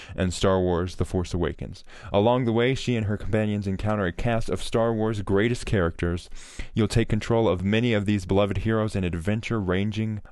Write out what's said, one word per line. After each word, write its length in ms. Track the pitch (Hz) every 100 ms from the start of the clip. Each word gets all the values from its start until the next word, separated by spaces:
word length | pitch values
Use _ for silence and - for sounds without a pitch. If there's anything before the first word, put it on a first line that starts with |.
| - -
and 160 | 92
Star 260 | - 98 95
Wars 380 | 90 87 90 -
The 80 | 87
Force 280 | 92 85
Awakens. 520 | 87 80 - - - - - -
Along 320 | 101 107 123
the 80 | 117
way, 240 | 113 120 131
she 220 | - 120
and 80 | 104
her 100 | 104
companions 520 | - 107 107 104 98
encounter 380 | 95 107 107 90
a 60 |
cast 380 | - 120 113 -
of 120 | 87
Star 320 | - 120 113
Wars' 280 | 113 110 104
greatest 440 | 95 98 117 120 -
characters. 640 | 107 85 - 87 87 - - - - -
You'll 160 | - 107
take 180 | 120 113
control 400 | 110 - 117 110
of 160 | 90 98
many 240 | 107 123
of 140 | 107 101
these 180 | 104 92
beloved 320 | 98 101 98
heroes 360 | 110 110 107 104
in 80 |
adventure 560 | 90 85 82 110 - 113
ranging 600 | 90 92 104 104 110 107 -